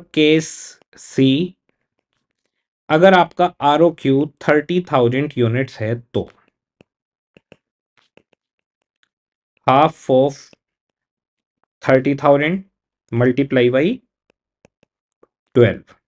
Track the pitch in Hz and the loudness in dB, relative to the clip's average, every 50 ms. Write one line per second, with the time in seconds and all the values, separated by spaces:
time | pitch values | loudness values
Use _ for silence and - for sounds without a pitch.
0 | - _ - 156 151 151 156 160 160 - - - - - - _ _ _ _ - | 0 _ -2 0 0 2 2 0 -2 -6 -12 -18 -20 -20 -20 _ _ _ _ -20
1 | - - - - 135 135 131 147 180 180 185 _ _ _ _ _ _ _ _ _ | -20 -10 -4 0 0 0 0 0 -4 -6 -10 _ _ _ _ _ _ _ _ _
2 | _ _ _ _ _ _ _ _ _ _ _ _ _ _ _ _ _ - 151 160 | _ _ _ _ _ _ _ _ _ _ _ _ _ _ _ _ _ -2 0 4
3 | 175 190 190 180 170 165 - - 175 175 - - - 143 147 151 165 175 170 - | 4 4 4 4 2 0 -2 -4 -4 -4 -4 -2 -2 0 2 2 2 0 0 -2
4 | - 135 135 139 151 151 - - - - 147 151 147 - 175 180 180 - 151 135 | -2 -2 0 0 -2 -4 -8 -6 -2 0 0 0 0 -2 -4 -6 -4 -2 -2 0
5 | 120 117 123 135 147 147 - 131 120 113 113 127 135 123 - - 110 107 120 117 | 0 0 0 -2 -6 -6 -4 -2 -2 -2 -2 -4 -6 -8 -8 -10 -8 -8 -8 -8
6 | - _ - 101 90 - _ _ _ _ _ _ _ _ _ _ _ _ _ _ | -10 _ -8 -8 -8 -8 _ _ _ _ _ _ _ _ _ _ _ _ _ _
7 | _ _ _ _ _ _ _ _ _ _ - _ _ _ _ _ _ _ _ _ | _ _ _ _ _ _ _ _ _ _ -20 _ _ _ _ _ _ _ _ _
8 | _ _ _ _ _ _ _ _ _ _ _ _ _ _ _ _ _ _ _ _ | _ _ _ _ _ _ _ _ _ _ _ _ _ _ _ _ _ _ _ _
9 | _ _ _ _ _ _ _ _ _ _ _ _ - 131 131 139 151 160 160 - | _ _ _ _ _ _ _ _ _ _ _ _ -2 0 2 2 2 2 0 -4
10 | - - 131 127 135 143 139 - - _ _ _ _ _ _ _ _ _ _ _ | -4 0 0 2 2 0 -4 -8 -20 _ _ _ _ _ _ _ _ _ _ _
11 | _ _ _ _ _ _ _ _ _ _ _ _ _ _ _ _ - - 131 131 | _ _ _ _ _ _ _ _ _ _ _ _ _ _ _ _ -2 0 0 0
12 | 131 143 143 139 147 147 143 143 147 156 185 190 190 _ _ _ _ _ _ _ | 0 -2 -4 -2 2 2 2 2 0 -2 -4 -6 -10 _ _ _ _ _ _ _
13 | _ - 120 117 123 127 123 135 139 135 135 127 123 120 123 131 151 190 254 262 | _ -8 -4 -2 0 0 0 -2 -4 -2 0 0 0 2 0 0 -2 -2 -4 -8
14 | _ _ _ _ _ _ _ _ _ _ _ _ _ _ _ _ _ _ _ _ | _ _ _ _ _ _ _ _ _ _ _ _ _ _ _ _ _ _ _ _
15 | _ _ _ _ _ _ _ _ _ _ - 127 120 101 90 - - _ _ _ | _ _ _ _ _ _ _ _ _ _ 2 2 2 2 2 -4 -12 _ _ _
16 | _ | _